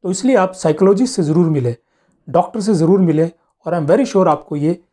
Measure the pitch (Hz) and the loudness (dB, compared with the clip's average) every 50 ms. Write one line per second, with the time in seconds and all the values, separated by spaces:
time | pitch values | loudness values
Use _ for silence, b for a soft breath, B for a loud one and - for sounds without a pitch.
0 | - 180 190 - - 254 262 202 185 185 185 - - 160 151 156 190 190 202 190 | -6 -6 -8 -2 0 0 2 2 2 0 -4 -4 -2 -2 0 2 2 2 4 2
1 | 262 247 - - 165 147 156 165 180 160 156 143 123 120 120 _ _ _ _ _ | 0 -2 -2 -4 -2 0 2 2 2 2 0 -2 -2 -4 -6 _ _ _ _ _
2 | _ _ _ _ _ - 131 170 - - - 233 196 214 208 160 165 160 190 196 | _ _ _ _ _ -4 -2 -2 -2 -2 -6 -6 -2 0 0 2 2 2 4 4
3 | 185 165 156 156 165 165 - _ _ _ _ _ _ 165 170 175 151 139 175 262 | 2 2 2 0 -2 -2 -4 _ _ _ _ _ _ -6 -6 -4 0 0 2 0
4 | 269 - - 196 190 170 147 147 - - 156 147 147 160 175 - _ _ | 0 0 0 0 2 2 0 -2 -4 -10 -8 -4 -2 -4 -4 -4 _ _